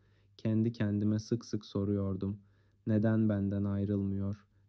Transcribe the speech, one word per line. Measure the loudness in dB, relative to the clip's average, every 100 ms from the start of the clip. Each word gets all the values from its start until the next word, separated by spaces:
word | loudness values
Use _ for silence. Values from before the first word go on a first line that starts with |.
| _ _ _ -6
Kendi | 0 2 2
kendime | 0 0 0 0 0
sık | 0 -4
sık | -2 -8 -4
soruyordum. | -4 0 0 -2 -2 -4 -6 -12 _ _ _ 0
Neden | 2 4 4 4
benden | 2 0 0
ayrılmıyor? | 0 0 0 0 0 -2 -4 -6 _ _